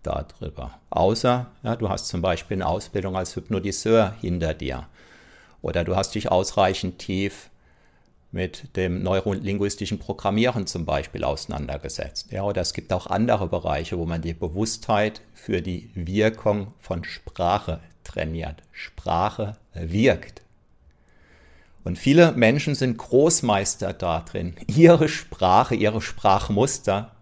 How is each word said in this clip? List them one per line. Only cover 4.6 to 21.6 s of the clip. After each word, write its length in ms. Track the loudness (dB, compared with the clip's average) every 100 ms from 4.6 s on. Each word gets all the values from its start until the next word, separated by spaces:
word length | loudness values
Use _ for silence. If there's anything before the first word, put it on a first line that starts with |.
| -6 -8 -10 -20 -20 -20 -20 -20 -20 -10
Oder 220 | -4 -2
du 120 | 0 0
hast 180 | -2
dich 160 | -4 2
ausreichend 680 | 2 2 2 2 2 -6 -8
tief 520 | -6 -2 -2 -6 -20 _ _ _ _ _ _ _ _
mit 420 | -6 -6 -8 -10 -4
dem 280 | -2 -2
neurolinguistischen 960 | 0 0 0 -4 -4 -2 -2 -2 -6 -6
Programmieren 680 | -6 -4 0 2 2 0 -6
zum 180 | -6
Beispiel 380 | -2 -2 -4 -4
auseinandergesetzt. 1080 | -4 -4 -6 -8 -6 -8 -8 -8 -8 -10 -10
Ja, 100 | -6
oder 200 | -4 -2
es 120 | -4
gibt 180 | -6 -4
auch 140 | -4 -2
andere 400 | 0 2 2 0
Bereiche, 500 | -2 -2 -4 -4 -4
wo 100 | -4
man 160 | -4
die 120 | -4
Bewusstheit 880 | -6 -6 -4 -4 -4 0 0 0 -4 -20
für 300 | -16 -4 -4
die 280 | -4 -8 -10
Wirkung 800 | -10 -4 2 2 2 0 0 -4 -14
von 240 | -8 -8
Sprache 720 | -6 -14 -14 -2 2 2 0 -8 -10 -20
trainiert. 600 | -10 -6 -4 -6 -8 -10 _
Sprache 840 | -18 -16 -10 -2 0 0 -2 -8 -8 _
wirkt. 680 | -10 -4 4 4 2 -4 -20 _ _ _ _ -20 _ _ _ _ _ -20 -20